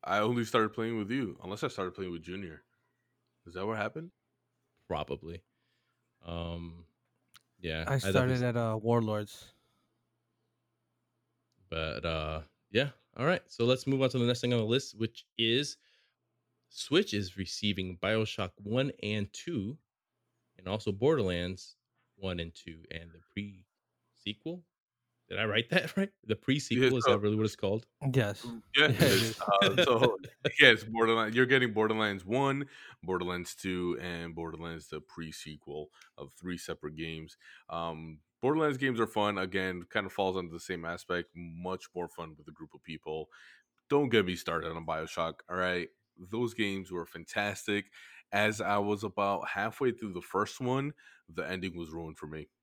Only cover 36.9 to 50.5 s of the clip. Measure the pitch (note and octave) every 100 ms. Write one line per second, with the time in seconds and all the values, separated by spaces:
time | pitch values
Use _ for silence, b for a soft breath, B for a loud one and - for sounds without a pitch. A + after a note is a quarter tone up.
36.9 | D#2 E2 D#2+ D#2+ - B B B E2 E2+
37.9 | D#2+ E2 D#2 _ _ B2+ D#3 D#3 C3 C3+
38.9 | A#2 A2 A2 G#2 G2+ F#2+ F#2+ F#2 F2+ F2
39.9 | A2 G2 - F#2+ F#2 F2 E2 - F2+ E2
40.9 | E2+ - F2+ E2+ E2+ E2+ E2 F2+ F#2 -
41.9 | F2 F2 - E2 D2+ D2+ D#2 D#2+ D2+ -
42.9 | D#2 - D#2 D#2 B B B B _ _
43.9 | C#3+ C#3+ A2 F#2 F2 - E2+ E2 E2 E2
44.9 | D#2+ D#2+ - E2 D#2 - F2+ F#2 F2+ E2+
45.9 | _ _ _ F#2 A2+ A#2+ G#2+ G#2 G2 F2+
46.9 | F2+ E2 E2+ E2 - G#2 G2+ - G#2 -
47.9 | B B B _ G2+ G#2+ G#2+ F#2+ G#2 G2+
48.9 | G#2 G#2 F#2 G2+ G2 - G2+ G#2+ - C3
49.9 | - G#2+ F2 - F#2+ G#2+